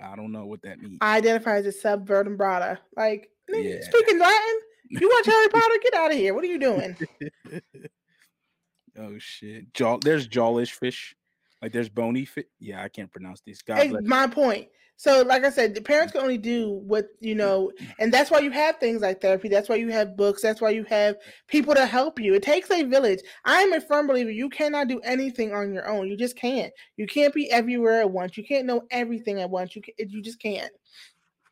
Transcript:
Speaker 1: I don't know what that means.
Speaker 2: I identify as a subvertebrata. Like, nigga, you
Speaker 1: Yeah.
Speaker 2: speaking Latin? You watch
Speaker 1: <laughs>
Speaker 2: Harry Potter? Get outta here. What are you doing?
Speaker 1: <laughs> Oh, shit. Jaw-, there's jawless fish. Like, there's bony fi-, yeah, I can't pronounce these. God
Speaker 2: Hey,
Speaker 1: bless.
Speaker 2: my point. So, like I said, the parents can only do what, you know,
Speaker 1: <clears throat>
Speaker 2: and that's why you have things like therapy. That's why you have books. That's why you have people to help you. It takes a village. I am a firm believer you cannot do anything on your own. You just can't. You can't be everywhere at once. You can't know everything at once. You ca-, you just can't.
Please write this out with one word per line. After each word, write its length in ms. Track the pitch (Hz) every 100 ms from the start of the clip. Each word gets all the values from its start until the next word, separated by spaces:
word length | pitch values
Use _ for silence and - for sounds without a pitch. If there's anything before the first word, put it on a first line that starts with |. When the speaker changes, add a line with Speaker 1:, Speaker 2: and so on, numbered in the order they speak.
Speaker 1:
I 140 | - 101
don't 160 | 110
know 140 | 110 101
what 160 | 104
that 160 | - -
means. 180 | 208 196
Speaker 2:
I 180 | 214 220
identify 380 | 220 226 226 208
as 80 | 202
a 60 |
subvertebrata. 1040 | 196 220 202 196 196 202 202 196 185 180 185 _ -
Like, 340 | 220 208 - _ -
nigga, 120 | 427
you 60 | 440
Speaker 1:
Yeah. 100 | -
Speaker 2:
speaking 360 | - 466 440 349
Latin? 420 | 349 427 440 440 - _ _
You 180 | - 381
watch 180 | 480 415
Speaker 1:
<laughs> 60 |
Speaker 2:
Harry 160 | 440 427
Potter? 260 | 440 453 453
Get 120 | 480
outta 200 | 415 320
here. 180 | 294 196
What 120 | 220
are 40 | 349
you 100 | 339
doing? 360 | 262 190 185 180 160 -
Speaker 1:
<laughs> 400 | 147 - - 151 - 135 147 _ _ _ _ _ _ _ _ _ _ -
Oh, 160 | 107 104
shit. 540 | - - 104 110 101
Jaw-, 240 | - 117 120
there's 280 | 143 156 123
jawless 440 | 120 117 120 120
fish. 440 | - 123 127 - - _ _ _ _
Like, 80 | 113
there's 160 | 120 113
bony 360 | 104 117 123
fi-, 220 | 139 - - _
yeah, 240 | 104 95
I 60 | 98
can't 200 | - 95
pronounce 280 | - 92 92
these. 200 | - -
God 140 | - 247
Speaker 2:
Hey, 120 | 285
Speaker 1:
bless. 120 | 220
Speaker 2:
my 220 | 208 262 269
point. 400 | 262 269 214 - _ _ _
So, 260 | 302 269
like 220 | 247 254
I 60 | 277
said, 220 | - 220 214
the 40 |
parents 300 | 214 294 339
can 120 | -
only 140 | 262 247
do 420 | 220 240 220 196
what, 220 | 190 214 208 _
you 160 | 220 214
know, 340 | 202 196 190 -
Speaker 1:
<clears throat> 220 | - -
Speaker 2:
and 120 | 220
that's 160 | 247 285
why 120 | 311
you 100 | 285
have 280 | 262 302 320
things 220 | 233 226
like 200 | 202 190
therapy. 280 | 196 190 208
That's 200 | 202 208
why 80 | 226
you 100 | 233
have 260 | 226 208 190
books. 260 | 202 202
That's 180 | 220 220
why 100 | 220
you 120 | 226
have 300 | 208 214 208 208 - - _
people 300 | 302 294 277
to 100 | 254
help 320 | 240 294 320
you. 160 | 214
It 80 | 196
takes 300 | 202 311 370
a 100 | 359
village. 380 | 277 262 247 185 - -
I 180 | - 320
am 100 | 392
a 80 | 330
firm 280 | - 294 294
believer 240 | 254 233
you 160 | 214 269
cannot 400 | - 302 294 277
do 100 | 247
anything 500 | 233 254 269 247 220
on 180 | 208 202
your 160 | 190 -
own. 200 | 214 190
You 80 | 202
just 200 | 247 247
can't. 360 | 240 262 - - - -
You 100 | 214
can't 260 | 294 285
be 160 | 302 277
everywhere 480 | 233 233 247 226 226
at 100 | 208
once. 260 | 185 180 175
You 60 |
can't 240 | 208 277 254
know 180 | 240 240
everything 500 | 247 233 233 226 202
at 100 | 180
once. 260 | 185 180 214
You 60 |
ca-, 120 | - -
you 240 | 208 208
just 200 | 214 233
can't. 320 | 220 196 - - _ - - _ _ _ _